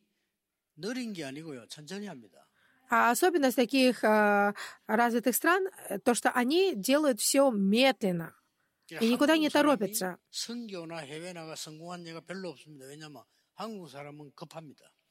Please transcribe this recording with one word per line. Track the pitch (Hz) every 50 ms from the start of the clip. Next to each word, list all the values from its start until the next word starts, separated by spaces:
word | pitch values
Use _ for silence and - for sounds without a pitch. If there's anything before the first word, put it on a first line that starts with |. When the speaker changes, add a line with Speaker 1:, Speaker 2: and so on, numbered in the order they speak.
| _ _ _ _ _ _ _ _ _ _ _ _ _ _ _
Speaker 1:
느린 | - 151 202 254 254 254 226 208
게 | 170 156
아니고요, | 135 131 147 160 165 143 127 113 101
천천히 | - - 151 147 185 196 208
합니다. | 202 170 131 113 101 _ _ _ _ _ _ _ _ _ _ _ -
Speaker 2:
А | 254 226 226 226
особенность | 240 - - 370 330 359 277 262 233
таких, | - 254 - - 269 254 254 240 - -
э, | 220 214 214 214 208 208 202 202 202 208 - - - - - _
развитых | - 220 214 240 240 226 240 226 254 240
стран, | - - 311 339 392 381 381 - - - -
э, | - 202
то, | - - 240
что | - - 262
они | - 254 247 247 294 349 381 381 320
делают | 208 185 - 262 294 311 294 254 208
все | - - - 277 277 277
медленно | 240 202 196 196 202 226 254 269 262 - - 196 180 170 170 - - _ _ _ _ _ _ _ _ _ _ - - 160
и | 226 226
никуда | 240 247 294 294 320 320
не | 311 294
Speaker 1:
한국 | -
사람이 | - - 302 277 208
Speaker 2:
торопятся. | 214 190 208 - 190 185 175 - _ _
Speaker 1:
선교나 | - - - - 233 240 240 220 196 180 165 160 165 165
해외 | 156 131 147 156 170 180 180
나가 | 170 160 160 156
성공한 | - - - 156 156 160 170 180 175 175
예가 | 165 165 165
별로 | 160 - 175 190 190 180
없습니다. | 147 123 - 151 151 139 131
왜냐면 | 135 143 151 156 151 147 123 107 _ _ _ _ _ _
한국 | - 190 226 226 202 175 151
사람은 | 123 139 143 147 147 147 151 143 -
급합니다. | - - 156 - 160 160 151 120 - _ _ _ _ _ _